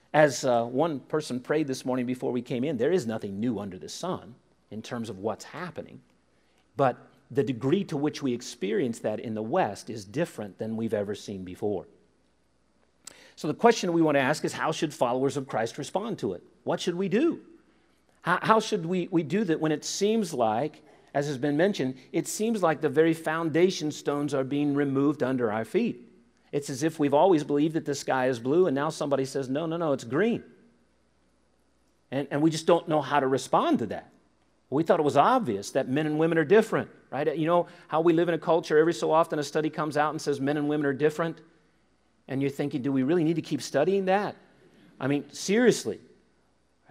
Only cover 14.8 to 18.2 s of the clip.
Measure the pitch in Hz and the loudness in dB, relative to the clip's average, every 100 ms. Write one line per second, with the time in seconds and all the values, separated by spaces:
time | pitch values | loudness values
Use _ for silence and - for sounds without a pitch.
14.8 | 160 - 123 127 135 139 131 123 113 - | -2 0 0 2 0 -2 -4 -2 -4 -6
15.8 | 131 185 226 190 113 87 - _ 123 170 | -6 -4 -4 -4 -6 -6 -12 _ -4 -4
16.8 | - 170 196 202 330 - - - _ _ | -2 -4 0 2 0 -2 -10 -20 _ _
17.8 | _ _ _ _ | _ _ _ _